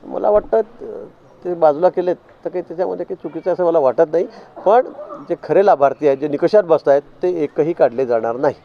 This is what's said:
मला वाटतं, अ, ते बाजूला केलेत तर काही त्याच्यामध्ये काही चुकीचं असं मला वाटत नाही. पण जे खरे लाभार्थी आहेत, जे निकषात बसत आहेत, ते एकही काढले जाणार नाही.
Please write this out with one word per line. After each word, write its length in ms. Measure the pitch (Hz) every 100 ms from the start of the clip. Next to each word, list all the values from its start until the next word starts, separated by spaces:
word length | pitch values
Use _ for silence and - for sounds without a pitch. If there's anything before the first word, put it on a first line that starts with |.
मला 280 | - - -
वाटतं, 280 | 208 208 220
अ, 460 | 220 - 220 208 - _ _ _
ते 100 | 180
बाजूला 340 | 175 160 147 180
केलेत 280 | 180 180 165 _ _
तर 60 | 170
काही 120 | 175 170
त्याच्यामध्ये 360 | 170 190 180
काही 240 | 175 190 170
चुकीचं 240 | 156 185
असं 120 | 175
मला 140 | 180 165
वाटत 340 | 135 120 160
नाही. 140 | 165 220 - - -
पण 220 | - 226 - - 587 - -
जे 60 | 170
खरे 240 | - 156 202
लाभार्थी 400 | 156 135 131 147
आहेत, 120 | 135
जे 100 | 151
निकषात 340 | 143 170 208
बसत 260 | 175 156 -
आहेत, 140 | 139 139 -
ते 60 | 180
एकही 440 | 175 147 - 156
काढले 340 | 170 143 117 131
जाणार 300 | 117 113 117
नाही. 180 | 143 -